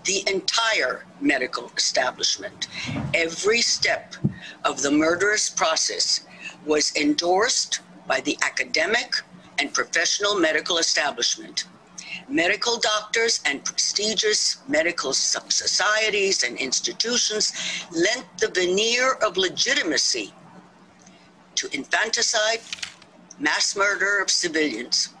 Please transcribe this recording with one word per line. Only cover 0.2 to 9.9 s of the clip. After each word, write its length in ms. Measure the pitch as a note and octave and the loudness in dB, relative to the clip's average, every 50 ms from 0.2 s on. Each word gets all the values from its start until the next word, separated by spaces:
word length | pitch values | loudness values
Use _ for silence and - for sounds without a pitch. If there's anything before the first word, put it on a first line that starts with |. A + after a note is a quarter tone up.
| - G3+ | 0 0
entire 760 | G3 F#3 - - - A3+ A3+ A3+ G#3+ F3 C#3 B2+ G#2 - - - - - | -2 -2 -2 0 0 2 2 2 2 2 0 0 -2 -4 -8 -18 -12 -2
medical 500 | C#3 C#3+ C#3+ B2+ B2+ B2 - A#2+ B2 - - | 0 2 2 2 0 -2 -4 -8 -10 -6 -4
establishment. 920 | - - - - C#3+ B2+ B2+ B2 B2+ C#3 - - - F#2+ G#2 - - - - - - - - - C3+ - - - | -2 -2 0 2 2 0 0 -2 -2 -2 -2 -2 -4 -6 -12 -10 -10 -12 -10 -8 -8 -6 -6 -4 -4 -2 0 0
Every 480 | E3 E3 E3 E3 - - G3+ A3+ A#3 | 0 0 0 -2 0 0 2 2 2
step 520 | - - - - - G3 D3+ - - - - - - - - - - - - - - | 2 0 0 0 0 0 0 -2 -4 -14 -12 -2 -2 -2 -2 -2 -14 -16 -16 -2 -2
of 160 | D3 C#3+ - | -2 -2 0
the 80 | D#3 C#3+ | 0 4
murderous 580 | C#3+ D3+ D#3 D#3+ F3 F3 G3 G#3 G#3+ G#3 - - | 4 4 6 4 4 4 4 2 2 2 0 -2
process 760 | - - F#3+ D#3+ D#3+ D3 - - G2+ - - - - - - - - - - - - - - | 0 0 0 2 2 2 0 0 0 0 0 0 0 -2 -2 -10 -20 -16 -16 -16 -16 -10 -2
was 280 | D3 D3+ D3+ D3 - - | 0 2 2 2 2 0
endorsed 840 | D#3 D3+ D3 D3+ - E3+ F3 F#3 F#3+ A3 C4 - - - - - - - - - - - | 2 2 4 2 2 2 2 4 4 4 2 2 0 0 -2 -4 -6 -6 -14 -20 -20 -4
by 140 | - C3+ C3+ | -2 -2 0
the 160 | B2+ D3 C3 - | 0 -2 0 0
academic 720 | - C#3 - - C3 B2 - D3+ D#3+ E3+ A3 A#3+ - - - - - - - - - - - - | 0 0 0 -4 -4 -2 0 0 2 2 0 0 0 -2 -6 -6 -6 -8 -20 -20 -20 -8 -4 -4
and 140 | D3 - | -4 0
professional 680 | - C3+ B2 - | 0 -2 -2 0